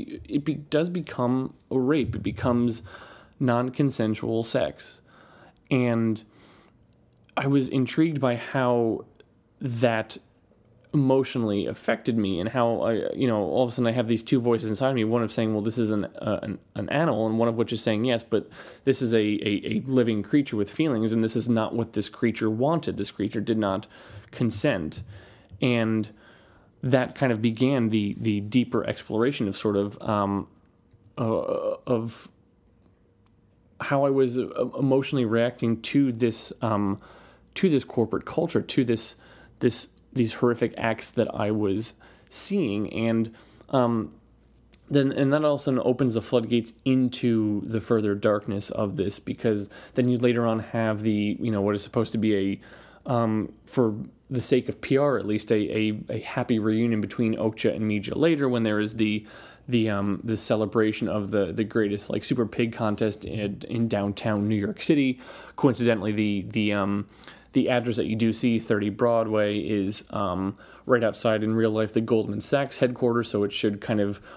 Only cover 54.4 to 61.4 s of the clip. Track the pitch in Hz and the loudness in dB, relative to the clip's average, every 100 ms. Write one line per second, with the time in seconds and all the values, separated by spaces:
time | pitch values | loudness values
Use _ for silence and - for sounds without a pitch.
54.4 | - 131 - - - 135 147 120 98 107 | 2 2 0 -8 0 2 2 0 -2 -4
55.4 | - 110 101 110 107 107 - 113 - - | 0 0 0 0 -2 -2 -6 -8 -4 -4
56.4 | 123 113 107 110 117 107 101 - 113 110 | 0 0 2 2 2 0 -2 -2 -2 0
57.4 | 110 - 113 78 107 104 98 - 160 156 | -2 0 0 0 -2 -2 -4 0 2 2
58.4 | 135 123 110 107 107 117 107 107 - - | 0 2 0 0 -2 0 0 0 -6 -18
59.4 | - - - 123 110 101 101 98 113 107 | -20 -18 -2 0 2 0 -2 -2 -2 -2
60.4 | - 110 104 113 110 107 107 104 98 107 | 0 0 2 2 2 0 -2 -2 -2 0